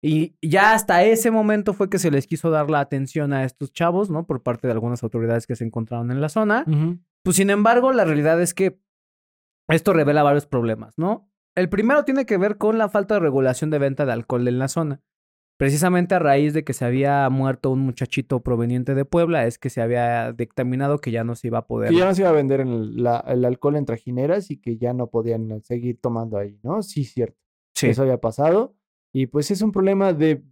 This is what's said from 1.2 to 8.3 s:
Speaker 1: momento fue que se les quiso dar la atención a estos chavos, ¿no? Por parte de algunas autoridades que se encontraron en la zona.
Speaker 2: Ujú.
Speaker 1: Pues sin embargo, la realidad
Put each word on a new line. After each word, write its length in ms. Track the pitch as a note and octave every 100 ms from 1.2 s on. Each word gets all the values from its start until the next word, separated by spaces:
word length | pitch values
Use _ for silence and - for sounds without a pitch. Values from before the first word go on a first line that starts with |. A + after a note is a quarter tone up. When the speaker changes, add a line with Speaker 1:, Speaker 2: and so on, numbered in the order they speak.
| A3+
Speaker 1:
momento 440 | A3 G#3+ G#3+ G#3
fue 160 | G3 G3
que 80 | F#3+
se 100 | F3+
les 160 | C#3+ -
quiso 240 | E3 E3
dar 220 | D#3 D3
la 80 | D3+
atención 540 | C#3+ C#3 C3+ D#3+ C#3+
a 100 | C#3
estos 280 | C3 - C#3
chavos, 360 | - E3+ F3 G3+
¿no? 160 | D#3 E3+
Por 160 | C3
parte 240 | B2 A#2+ C3
de 40 |
algunas 320 | A2+ A#2 A#2+
autoridades 420 | A2+ A#2 A2+ A#2 -
que 120 | A#2+
se 80 | A2+
encontraron 440 | A#2 A2+ A#2+ A#2+
en 120 | C3
la 80 | D3+
zona. 340 | A3 G#3+ G3+ E3
Speaker 2:
Ujú. 320 | D3+ D#3+ F3 _ _
Speaker 1:
Pues 120 | - F#3
sin 140 | G3
embargo, 400 | G3+ G#3 A#3+ C4
la 140 | B3+ F3
realidad 360 | D3+ D3